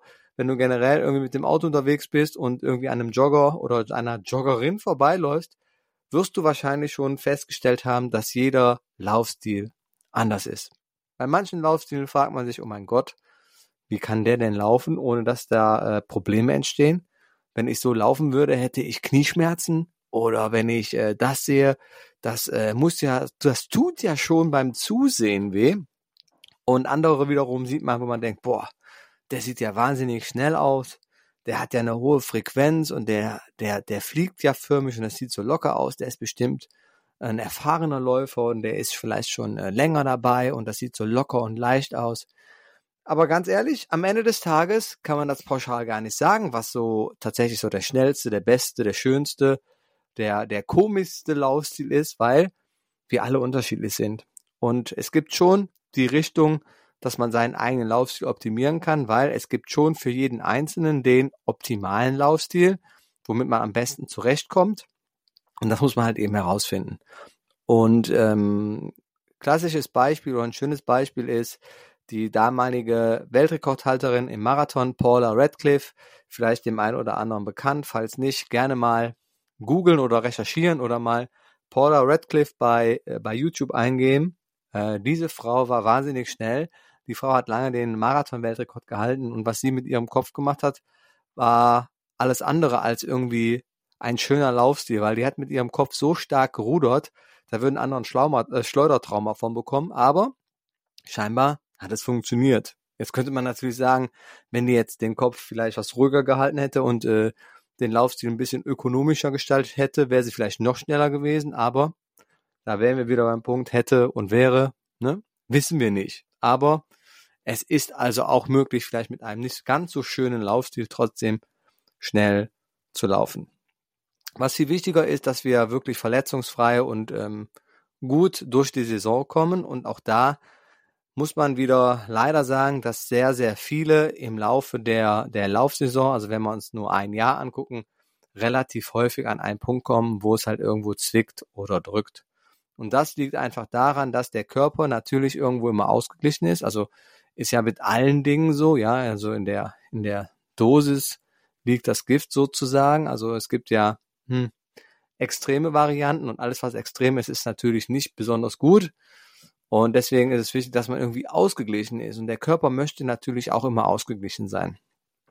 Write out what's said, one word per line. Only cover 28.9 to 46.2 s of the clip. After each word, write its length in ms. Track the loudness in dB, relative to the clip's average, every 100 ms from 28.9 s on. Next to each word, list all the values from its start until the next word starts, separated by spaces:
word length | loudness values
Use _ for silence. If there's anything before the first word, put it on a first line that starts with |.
| -20 -20 _ -10
der 100 | -8
sieht 180 | -8 -4
ja 160 | -4 0
wahnsinnig 520 | 0 0 -2 -4 -6
schnell 280 | -2 0 2
aus, 440 | 2 0 -4 -16 _ _ _ _ -8
der 120 | -6
hat 140 | -4
ja 60 | -2
eine 180 | -2 -2
hohe 240 | 2 2
Frequenz 720 | 0 -6 -4 2 2 2 -2
und 180 | -4 -2
der, 320 | -2 -2 -8 -16 -8
der, 220 | -4 -4
der 200 | -4 -8
fliegt 420 | -4 -4 -4 0
ja 100 | -2
förmlich 440 | 0 -2 -2 -2 -6
und 60 |
das 120 | -8 -8
sieht 160 | -10
so 100 | -8
locker 360 | -4 -2 0 -2
aus, 200 | -2 -4
der 100 | -10
ist 120 | -8
bestimmt 480 | -10 -4 -4 -4 -10 _ _ _ _ -10
ein 220 | -6 -6
erfahrener 600 | -6 -6 -2 0 0 -2
Läufer 460 | 0 0 -2 -2 -2
und 160 | -2
der 160 | -4 -4
ist 180 | -6 -6
vielleicht 340 | -4 -4 -4
schon, 280 | -6 -6 -6
äh, 140 | -4
länger 320 | 0 2 2
dabei 500 | 0 0 2 2 0
und 120 | -4 -8
das 120 | -8
sieht 180 | -10 -6
so 100 | -2
locker 360 | 0 0 -2
und 160 | -2 -2
leicht 380 | 2 2 0 -4
aus." 320 | -4 -6 -12 _ _ _ _ _ _ _
Aber 220 | -4 2 4
ganz 220 | 2 2
ehrlich, 400 | 0 0 -4 -4
am 140 | -2
Ende 180 | 0 0
des 180 | 0 -2
Tages 600 | 0 2 2 0 -2 -12
kann 160 | -4 -2
man 100 | -2
das 140 | -4
pauschal 460 | -4 -4 -4 -6 -4
gar 120 | -6
nicht 160 | -6
sagen, 380 | 0